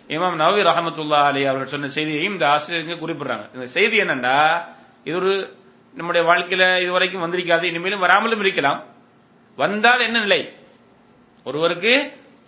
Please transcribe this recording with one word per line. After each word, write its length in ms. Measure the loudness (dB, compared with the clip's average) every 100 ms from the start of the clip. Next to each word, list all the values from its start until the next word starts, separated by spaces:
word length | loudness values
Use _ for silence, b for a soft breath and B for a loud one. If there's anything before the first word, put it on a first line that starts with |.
| -10
இமாம் 260 | -4 -2
நவவி 280 | 2 2 4
ரஹமத்துல்லாஹி 680 | 2 2 -2 -6 0 2 2
அலைஹி 140 | 2
அவர்கள் 220 | 0 -2 -4
சொன்ன 220 | -6 -6
செய்தியையும் 440 | -4 -4 -2 -4
இந்த 160 | 0 2
ஆசிரியர் 400 | 2 0 -6 -6
இங்க 180 | -8 -8
குறிப்பிடுறாங்க. 480 | -6 -6 -8 -10
இந்த 120 | -14 -6
செய்தி 340 | 0 2 2
என்னன்னா, 640 | 0 -2 2 4 4 0 -4 B B B
இது 120 | -8 -2
ஒரு 400 | -2 -2 -6 -16 _ _ _
நம்முடைய 340 | -6 0 2 4
வாழ்க்கையில 520 | 4 2 2 2 2
இதுவரைக்கும் 400 | 0 0 0 -2
வந்திருக்காது, 400 | -4 -4 0 0
இனிமேலும் 400 | 0 -4 -4 -2
வராமலும் 360 | 2 2 2 0
இருக்கலாம். 460 | 0 0 0 -2 -8 -20 _ _ _ _ _ -4
வந்தால் 440 | -2 2 2 4
என்ன 200 | 2 0
நிலை? 340 | 2 0 0 -14 -20 _ _ _ _ _ _ _
ஒருவருக்கு 680 | -8 -2 0 0 0 0 0 -10 -20 _